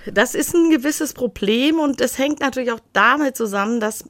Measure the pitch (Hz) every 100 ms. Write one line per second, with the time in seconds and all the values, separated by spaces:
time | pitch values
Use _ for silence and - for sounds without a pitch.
0 | - 190 240 - - 349 330 311 277 294
1 | 302 - 247 - 202 226 277 320 294 -
2 | 240 - 277 294 269 254 247 233 - 196
3 | 220 285 285 - 226 202 202 233 214 214